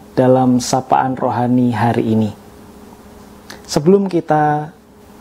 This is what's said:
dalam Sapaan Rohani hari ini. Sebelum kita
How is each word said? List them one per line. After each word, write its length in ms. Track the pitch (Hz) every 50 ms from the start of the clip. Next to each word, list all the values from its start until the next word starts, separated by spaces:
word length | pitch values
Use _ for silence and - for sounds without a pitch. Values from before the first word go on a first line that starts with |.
| - - -
dalam 480 | - 127 127 127 127 131 127 123 123 120
Sapaan 480 | - - 131 127 - 139 135 131 131 131
Rohani 640 | 123 135 127 117 113 123 120 123 127 123 120 117
hari 400 | 107 120 117 110 117 120 117 110
ini. 160 | 110 110 104 - - - - - - - - - - - - - - - - - - - - - - - - - - - -
Sebelum 400 | - 160 143 170 196 202 196 190
kita 640 | 175 165 151 - 151 151 151 151 147 151 151 156 - - - - - - - - - -